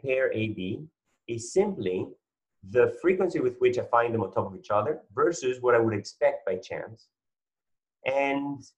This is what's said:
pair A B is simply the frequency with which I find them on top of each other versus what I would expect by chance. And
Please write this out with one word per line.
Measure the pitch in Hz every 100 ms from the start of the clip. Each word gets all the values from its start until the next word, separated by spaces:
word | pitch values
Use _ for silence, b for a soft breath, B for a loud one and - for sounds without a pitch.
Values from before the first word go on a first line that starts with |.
pair | 135 131 131
A | 110 110
B | 104 92 113 156 _ _ _ -
is | 117 -
simply | 185 214 196 95 90 - - _ _ _ _ 95
the | 117 117 -
frequency | 170 185 185 165
with | 127 -
which | 127 120
I |
find | - 120 117
them | 113
on | 95
top | - 98
of | 92
each | -
other | 104 107 151 - 110
versus | 160 170 127 127
what | 123
I | 117
would | 113
expect | 104 - - 143 - -
by | 92
chance. | - 82 87 113 _ _ _ _ _ _ _ _ _ _ -
And | 135 139 139 143 135 -